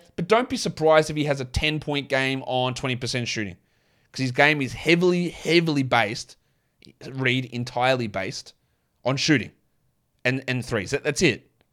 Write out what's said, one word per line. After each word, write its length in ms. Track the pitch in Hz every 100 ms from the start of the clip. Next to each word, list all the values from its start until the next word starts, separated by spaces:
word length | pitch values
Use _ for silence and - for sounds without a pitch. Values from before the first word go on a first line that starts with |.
| - -
but 120 | 175
don't 200 | 220 -
be 100 | 240
surprised 520 | 180 - 156 156 156
if 60 | 151
he 80 |
has 180 | 147 139
a 40 | 127
ten-point 600 | - 156 156 151 143 131
game 360 | 135 131 135
on 300 | - 127 127 123
twenty 200 | 131 123
percent 320 | 120 127 117
shooting, 280 | - 101 85 _ _ _ _ _
'cause 80 | -
his 120 | 131
game 300 | 127 143 151
is 120 | 127
heavily, 560 | 120 160 170 180 175 175
heavily 540 | - - 170 165 143
based, 520 | 131 123 104 120 - - _ _ _ _ - - -
read 320 | 131 127 127 127
entirely 600 | 120 120 123 127 131 113
based 460 | 98 95 - - - _ _ _ _
on 140 | 120 135
shooting 340 | - 139 - - _ _ _ _ _ _
and, 200 | 127 131 -
and 160 | 127
threes. 280 | 120 113 87
That, 120 | 139
that's 180 | 147 147
it. 280 | 170 95 _ _ _